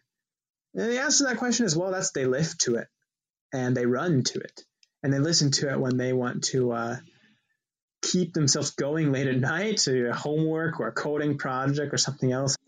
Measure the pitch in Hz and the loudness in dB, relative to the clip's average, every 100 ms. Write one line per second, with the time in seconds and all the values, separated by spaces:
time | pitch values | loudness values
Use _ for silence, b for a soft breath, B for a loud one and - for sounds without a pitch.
0 | _ _ _ _ _ _ _ 185 220 247 | _ _ _ _ _ _ _ -4 -2 0
1 | 294 - 269 226 247 240 220 156 185 185 | 2 2 2 0 0 0 0 0 -2 -2
2 | - 147 131 127 160 - 131 117 - _ | -4 -2 0 0 -2 -2 -2 -2 -4 _
3 | _ _ _ _ _ 135 127 123 120 123 | _ _ _ _ _ -4 0 0 0 0
4 | 175 135 - - - - - _ _ _ | 2 2 2 -4 -8 -16 -20 _ _ _
5 | 139 139 151 165 147 135 143 135 131 127 | -2 0 2 2 2 2 0 0 0 0
6 | 127 127 123 - - 135 123 117 117 123 | 0 0 0 -2 -2 0 0 0 -4 -6
7 | b b b b b b _ _ _ _ | b b b b b b _ _ _ _
8 | - 180 170 170 143 156 131 - 139 156 | 0 0 2 2 2 2 0 -2 -2 2
9 | 147 131 135 131 135 160 214 208 - 127 | 2 2 2 2 0 0 -2 0 2 2
10 | 120 117 147 151 160 160 165 160 113 - | 0 -2 -2 0 2 0 -2 -2 -4 -4
11 | 151 147 151 143 147 127 139 143 143 131 | -2 0 0 0 -2 -2 0 0 0 0
12 | - 135 131 127 135 - | -2 0 0 2 0 -4